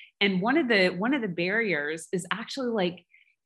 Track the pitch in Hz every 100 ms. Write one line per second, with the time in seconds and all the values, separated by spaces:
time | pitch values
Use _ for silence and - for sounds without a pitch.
0 | - - 196 190 214 302 254 214 180 180
1 | 226 285 220 165 180 214 220 151 147 160
2 | - 185 180 190 226 - 247 220 180 175
3 | _ _ _ _